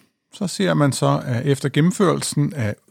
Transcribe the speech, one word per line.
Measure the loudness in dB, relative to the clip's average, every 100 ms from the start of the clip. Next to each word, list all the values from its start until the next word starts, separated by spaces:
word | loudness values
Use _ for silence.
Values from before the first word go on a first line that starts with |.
| _ _ _
så | -8 -8
ser | -4 0
man | 2 2
så, | 2 0 0
at | -2 -4 0
efter | 0 0
gennemførelsen | 2 2 2 2 0 -2 -2 -2
af | -2 -4 -4 _